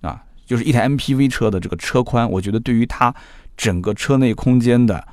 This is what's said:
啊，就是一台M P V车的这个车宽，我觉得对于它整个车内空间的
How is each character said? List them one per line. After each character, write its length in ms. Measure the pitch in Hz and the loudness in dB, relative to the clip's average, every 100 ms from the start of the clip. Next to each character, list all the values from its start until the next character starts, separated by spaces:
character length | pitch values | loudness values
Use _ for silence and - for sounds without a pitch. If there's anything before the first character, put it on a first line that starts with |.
啊， 200 | 85 - - - | -12 -12 -16 -16
就 140 | - 120 | -4 -2
是 60 | |
一 80 | 139 | 2
台 80 | 120 | 2
M 160 | 123 139 | 2 0
P 180 | - | 0
V 140 | 135 139 | 2 0
车 220 | - 110 | 0 -2
的 80 | 95 | -2
这 80 | - | -4
个 100 | 85 | -8
车 260 | - 123 | -2 -2
宽， 280 | 123 120 117 | 0 0 0
我 80 | 95 | -2
觉 120 | 98 | -2
得 100 | 110 | -4
对 140 | 120 | 0
于 100 | 117 | 0
它 300 | 117 - 120 - - - - - | 0 0 -2 -2 -14 -20 -20 -6
整 240 | 110 90 | -2 -2
个 140 | 90 | -2
车 240 | 107 - 135 | -4 0 2
内 160 | 127 | 2
空 260 | 104 127 123 | 0 2 2
间 240 | 120 120 117 | 4 4 2
的 160 | - - | 0 -8